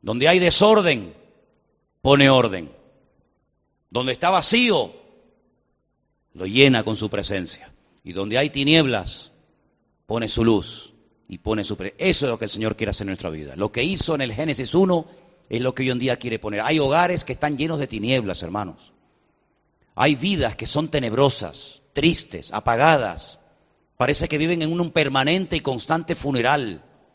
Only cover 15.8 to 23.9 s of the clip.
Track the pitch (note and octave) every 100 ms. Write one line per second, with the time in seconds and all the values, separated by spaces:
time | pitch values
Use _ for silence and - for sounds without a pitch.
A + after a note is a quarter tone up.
15.8 | B2+ B2 B2+ A#2+ A#2+ A2+ G#2+ G#2 A2+ D#3
16.8 | C#3 D#3 F3 F3 - B2+ D3 C#3 D#3+ D#3+
17.8 | C#3 A2 A2 C3 G#2 F2 E2+ G2+ G2 D#2
18.8 | _ _ _ _ _ _ _ _ _ _
19.8 | _ - C#3 C#3 E3+ F#3 B2 - A2+ D3+
20.8 | D#3 D3+ A#2+ A2+ C#3 - F2 C#2+ - -
21.8 | _ - E3 E3 - E2+ - G#2+ A#2+ A#2
22.8 | D3+ D3+ G#2+ D#2+ - - _ _ _ _
23.8 | _